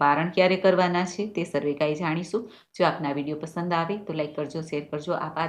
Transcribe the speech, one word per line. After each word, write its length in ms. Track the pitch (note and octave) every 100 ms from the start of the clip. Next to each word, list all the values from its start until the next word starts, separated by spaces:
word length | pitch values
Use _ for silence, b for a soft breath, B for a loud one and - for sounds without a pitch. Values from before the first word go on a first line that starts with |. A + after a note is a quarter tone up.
પારણ 260 | C#3+ C#3+ E3+
ક્યારે 240 | F3+ F#3 F#3
કરવાના 440 | F#3+ F3+ F3+ F3 F3+
છે, 120 | - G#3+ G#3
તે 60 | E3+
સર્વે 200 | - D3 D3
કાંઈ 160 | D3+ D3+
જાણીશું. 420 | F3 D#3+ F3 G#3 - B B -
જો 60 | F3
આપના 280 | - D3 C#3+
વીડિયો 220 | C#3+ D3+
પસંદ 300 | D#3+ - F3
આવે 220 | E3+ E3 G#3 -
તો 80 |
લાઈક 220 | D#3 D3+ D3+
કરજો, 260 | D3 E3
શેર 220 | D#3+ D3 D3
કરજો. 240 | D3+ D3 E3+
આપ 240 | D#3
આ 40 | D#3